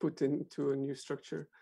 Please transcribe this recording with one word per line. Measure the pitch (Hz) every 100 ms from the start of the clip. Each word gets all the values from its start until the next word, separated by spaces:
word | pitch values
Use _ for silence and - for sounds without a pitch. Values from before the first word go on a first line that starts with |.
put | 160 -
into | 139 147 - - 143
a | 139
new | 139
structure. | 131 - 139 - 156 147 -